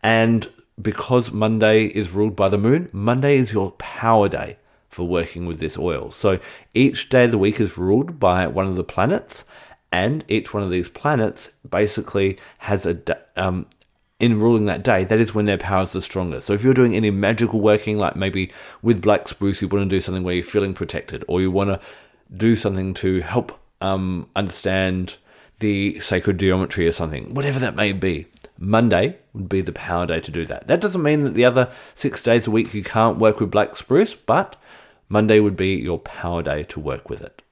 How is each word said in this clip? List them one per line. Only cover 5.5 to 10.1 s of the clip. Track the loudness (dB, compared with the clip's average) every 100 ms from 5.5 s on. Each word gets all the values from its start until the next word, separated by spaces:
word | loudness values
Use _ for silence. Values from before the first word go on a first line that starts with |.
| -6
this | -8 -4
oil. | -4 -4 -8
So | -2 0 0 -4 -20 _
each | 2 2 2 0
day | 4
of | 4
the | 4
week | 2 2
is | -2 0
ruled | 2 2 0 0
by | 2 4 0
one | -2 -2
of | -2
the |
planets, | -6 -2 0 0 -6 -20 -20 -20 -20 -20 _
and | -2 0